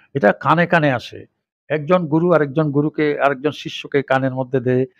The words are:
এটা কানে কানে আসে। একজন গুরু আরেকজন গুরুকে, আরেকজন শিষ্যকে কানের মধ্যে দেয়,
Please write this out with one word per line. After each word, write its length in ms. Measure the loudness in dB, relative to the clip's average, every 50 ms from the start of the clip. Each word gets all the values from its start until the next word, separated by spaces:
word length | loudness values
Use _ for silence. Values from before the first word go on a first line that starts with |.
| _ _ -4
এটা 180 | 2 2 2
কানে 340 | 2 2 0 2 2 2 2
কানে 260 | 2 2 2 2 2
আসে। 340 | 0 -2 -4 -10 -16 -18 -20 -20 _ _ _ _ _ _ _ -6
একজন 380 | -6 -6 0 0 0 0 2
গুরু 260 | 0 0 2 2 4
আরেকজন 380 | 4 2 2 0 0 0 0 0
গুরুকে, 500 | 0 0 0 0 -2 -2 -2 -2 0 0
আরেকজন 300 | 0 0 0 0 -4 -4
শিষ্যকে 520 | -6 -6 -10 -12 -12 -12 -10 -4 -4 -4
কানের 320 | 0 0 0 0 0 -2 -2
মধ্যে 260 | -4 -4 -2 -4 -2
দেয়, 260 | 0 0 0 0 0 -2 _